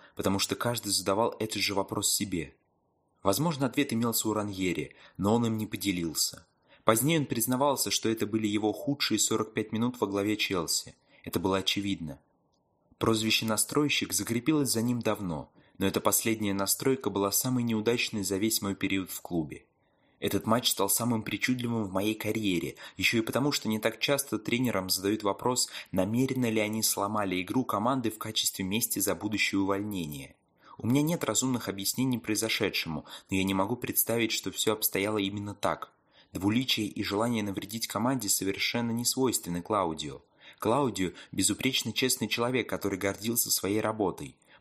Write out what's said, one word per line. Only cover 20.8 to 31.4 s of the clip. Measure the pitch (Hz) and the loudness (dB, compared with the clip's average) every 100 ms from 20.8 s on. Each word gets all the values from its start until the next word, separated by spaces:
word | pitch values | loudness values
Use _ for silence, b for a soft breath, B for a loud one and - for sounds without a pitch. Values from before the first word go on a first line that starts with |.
| 98 | 2
самым | - 117 113 | 2 2 0
причудливым | 104 101 - 127 117 117 | -2 -2 0 0 -2 -2
в | 101 | -2
моей | 92 104 | 0 0
карьере, | 107 107 110 101 85 71 B B - | 0 -2 0 0 0 -2 B B -2
ещё | 95 113 | 0 2
и | |
потому, | 110 117 143 | 0 0 0
что | 143 113 | 0 -2
не | 110 | 0
так | 113 - | 0 0
часто | - 139 - 107 | 0 0 0 -4
тренерам | - 120 127 98 92 | 0 0 2 0 0
задают | 90 98 107 | 0 2 2
вопрос, | 101 - 123 123 - B B | 0 0 0 0 -2 B B
намеренно | 95 95 117 131 131 120 | 0 2 2 2 2 2
ли | 107 | 2
они | 107 107 | 0 0
сломали | 107 - 101 107 98 92 | 0 0 0 -2 0 -2
игру | 90 123 | 0 -2
команды | 123 104 117 135 113 | 0 0 2 0 -2
в | - | -4
качестве | 110 - - - | -6 -2 -2 -2
мести | 95 107 - - | -2 0 0 0
за | 98 85 | 0 0
будущее | 104 101 - 98 | -2 0 0 2
увольнение. | 98 98 104 95 113 143 - - _ _ B B | 2 0 -2 -4 -6 -8 -12 -18 _ _ B B
У | 110 | 2
меня | 135 | 4
нет | 151 170 | 4 2
разумных | - 104 | 0 0